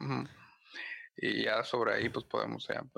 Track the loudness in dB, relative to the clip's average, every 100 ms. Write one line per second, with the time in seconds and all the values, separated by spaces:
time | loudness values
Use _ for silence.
0 | -2 0 -2 -8 -20 -20 -16 -10 -10 -10
1 | -14 -4 0 2 2 2 2 2 4 4
2 | 2 -2 -2 0 0 -2 -2 -4 -4